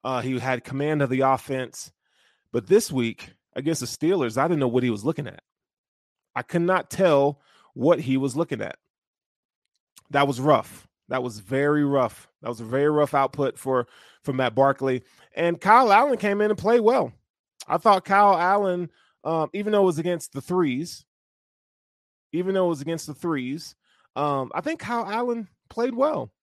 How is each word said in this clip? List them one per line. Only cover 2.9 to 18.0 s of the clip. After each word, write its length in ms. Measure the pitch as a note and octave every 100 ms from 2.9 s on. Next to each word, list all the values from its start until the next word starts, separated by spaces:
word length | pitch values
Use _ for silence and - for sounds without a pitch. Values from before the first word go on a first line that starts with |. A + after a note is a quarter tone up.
week 420 | C3+ A#2 - - _ _
against 280 | - C#3 D#3+
the 60 | A#2+
Steelers, 500 | - D#3 F#3+ B2 A2
I 100 | D#3
didn't 120 | E3
know 80 | C3
what 160 | B2
he 60 | B2
was 160 | G#2 A#2
looking 220 | D#3+ A2+
at. 140 | - _ _ _ _ _ _ _ _ _ -
I 60 |
could 200 | - E3+
not 280 | E3+ F#3 -
tell 520 | - F#3+ C#3+ C#3+ C#3+ _ _ _
what 260 | - D3 E3
he 160 | B2 C3+
was 200 | C3+ B2+
looking 260 | E3 B2
at. 160 | G#2 - _ _ _ _ _ _ _ _ _ _ _ _ _
That 160 | C#3+ C#3+
was 120 | B2
rough. 480 | C#3 C3 - - _ _ _
That 140 | C3
was 160 | B2 G#2+
very 440 | G2 C3 C#3+ D3+
rough. 460 | C#3+ C#3 A#2 - - _
That 80 | A2+
was 120 | A#2
a 40 | A2+
very 240 | C3 D3
rough 240 | D3+ D3
output 440 | C#3+ C3+ - C3+ -
for, 300 | C3+ B2+ A#2+ _ _ _
for 80 | -
Matt 240 | C3 B2+ A2+
Barkley. 480 | C#3 C3+ C3+ B2+ _ _ _ -
And 240 | E3+ E3+
Kyle 320 | D4 A3+ B3
Allen 260 | G3+ C#4+ B3
came 220 | G#3 G3+
in 120 | G#3+
and 60 | G#3+
played 240 | F3+ A#3+
well. 300 | G#3+ B3+ C#3 - _ _ _ _ -
I 100 | E3
thought 280 | A3+ F#3+